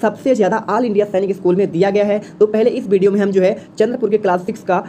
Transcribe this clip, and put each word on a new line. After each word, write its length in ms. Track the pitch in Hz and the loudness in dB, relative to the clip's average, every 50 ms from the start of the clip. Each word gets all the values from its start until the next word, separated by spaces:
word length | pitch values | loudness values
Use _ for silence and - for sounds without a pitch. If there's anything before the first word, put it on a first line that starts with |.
सबसे 340 | 220 214 214 - - 269 254 | -4 -4 -2 -2 0 0 2
ज़्यादा 300 | 214 196 180 220 220 214 | 2 2 0 0 -2 -2
all 180 | 175 202 226 254 | -2 -2 -2 0
India 220 | 226 202 208 202 | 0 0 0 0
सैनिक 260 | 208 - 185 202 190 | 0 0 -2 -2 -2
स्कूल 240 | 190 190 - 180 180 | -4 -2 0 0 2
में 140 | 196 196 151 | 2 0 0
दिया 180 | 156 165 196 202 | 0 0 0 2
गया 140 | 196 208 202 | 2 2 2
है। 140 | 208 202 208 - - - - | 0 0 -2 -4 -8 -2 0
तो 60 | 214 | 0
पहले 240 | 214 214 214 233 240 | 2 2 2 2 2
इस 180 | 170 240 220 185 | 0 -2 -2 0
video 220 | 202 185 190 202 | 0 2 2 2
में 100 | 196 208 | 2 2
हम 100 | 202 202 | 0 0
जो 120 | 190 190 | 2 2
है 120 | 185 175 - - - - - - | 2 2 0 -2 -8 -6 -2 -2
चंद्रपुर 320 | 220 233 247 247 226 202 | 0 0 0 -2 -2 0
के 80 | 214 208 | 0 0
class 260 | - 196 180 180 180 | 0 0 0 -2 -2
six 160 | 226 208 - | -6 -10 -6
का 200 | - 196 180 190 190 | -4 -2 -2 -2 -2